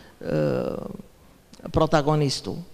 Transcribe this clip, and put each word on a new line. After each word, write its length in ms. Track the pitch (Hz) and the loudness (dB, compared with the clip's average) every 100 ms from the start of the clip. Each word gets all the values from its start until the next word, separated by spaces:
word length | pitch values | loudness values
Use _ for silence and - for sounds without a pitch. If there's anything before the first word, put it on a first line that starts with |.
| - - | -20 -10
uh, 680 | - 156 147 127 - - - - - - - - _ - - | -2 0 2 0 -2 -4 -8 -12 -16 -20 -20 -20 _ -16 -4
protagonistul. 840 | 165 156 160 143 151 143 - 98 - 175 | 0 4 4 4 4 2 0 -6 -8 -10